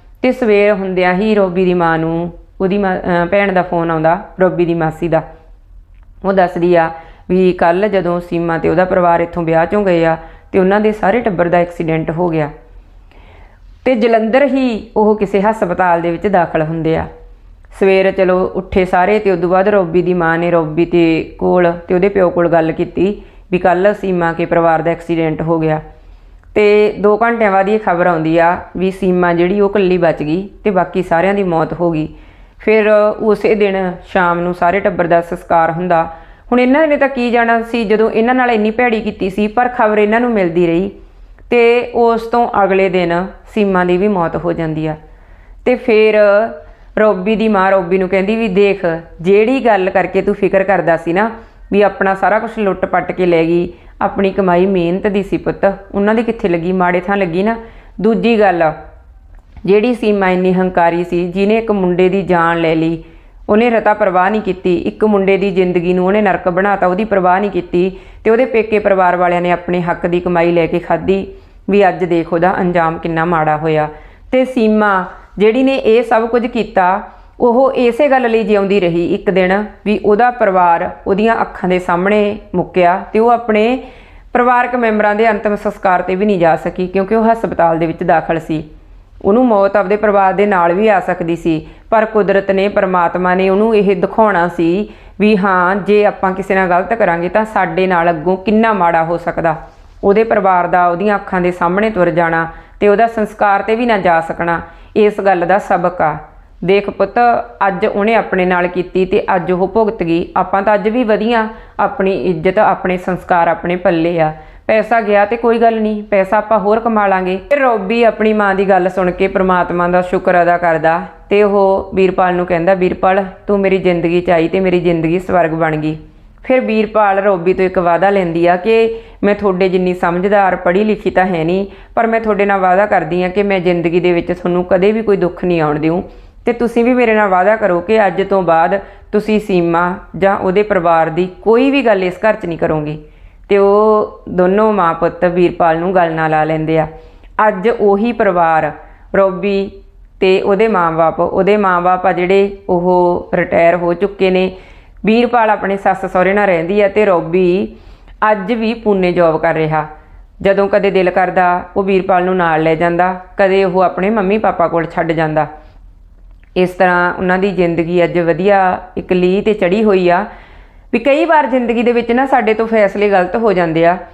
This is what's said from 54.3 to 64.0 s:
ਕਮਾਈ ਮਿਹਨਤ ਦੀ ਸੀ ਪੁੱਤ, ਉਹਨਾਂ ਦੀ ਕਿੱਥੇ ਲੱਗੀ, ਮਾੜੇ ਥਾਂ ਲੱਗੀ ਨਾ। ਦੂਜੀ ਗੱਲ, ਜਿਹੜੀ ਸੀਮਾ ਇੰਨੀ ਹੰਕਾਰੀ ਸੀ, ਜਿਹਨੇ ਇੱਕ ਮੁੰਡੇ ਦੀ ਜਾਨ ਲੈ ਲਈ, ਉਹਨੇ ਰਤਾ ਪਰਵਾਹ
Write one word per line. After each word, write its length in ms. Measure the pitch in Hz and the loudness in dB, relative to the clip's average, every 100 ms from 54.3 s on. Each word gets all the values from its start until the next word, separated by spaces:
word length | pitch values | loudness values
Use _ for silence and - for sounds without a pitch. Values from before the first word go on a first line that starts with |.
ਕਮਾਈ 340 | 196 185 175 196 | 0 0 2 2
ਮਿਹਨਤ 420 | 185 170 185 214 | 0 0 -2 -2
ਦੀ 160 | 202 | -4
ਸੀ 140 | 190 165 | -4 -4
ਪੁੱਤ, 360 | 196 - 196 190 - 196 | -4 -2 -2 -2 -8 -4
ਉਹਨਾਂ 200 | 202 220 | 0 0
ਦੀ 80 | |
ਕਿੱਥੇ 240 | 233 226 190 | -2 -4 -2
ਲੱਗੀ, 240 | 170 175 | -2 -2
ਮਾੜੇ 280 | 185 180 180 | -2 0 -2
ਥਾਂ 180 | 185 202 | -2 -2
ਲੱਗੀ 260 | 190 170 | -2 -2
ਨਾ। 120 | 214 226 - - - - | -2 -4 -10 -20 -20 -4
ਦੂਜੀ 380 | 208 208 214 220 | -2 0 0 2
ਗੱਲ, 320 | 202 170 160 156 - - - - - - - - 170 | 2 2 0 -2 -16 -20 -20 -20 -20 -20 -20 -10 0
ਜਿਹੜੀ 280 | 208 240 | 2 2
ਸੀਮਾ 360 | 226 214 208 185 | 0 0 0 0
ਇੰਨੀ 240 | 180 185 | 0 0
ਹੰਕਾਰੀ 500 | 185 185 185 170 170 | 0 0 2 0 0
ਸੀ, 240 | 175 175 180 | -2 -4 -2
ਜਿਹਨੇ 300 | 185 196 226 | -2 0 0
ਇੱਕ 140 | 226 | 0
ਮੁੰਡੇ 380 | 208 180 175 185 | -2 0 2 2
ਦੀ 120 | 196 | 2
ਜਾਨ 400 | 170 175 165 170 | 0 0 2 0
ਲੈ 140 | 165 160 | 0 0
ਲਈ, 280 | 160 165 - - - - - | -2 -4 -10 -20 -20 -14 -2
ਉਹਨੇ 200 | 214 240 | 2 2
ਰਤਾ 240 | 220 214 | 2 0
ਪਰਵਾਹ 360 | 208 | 0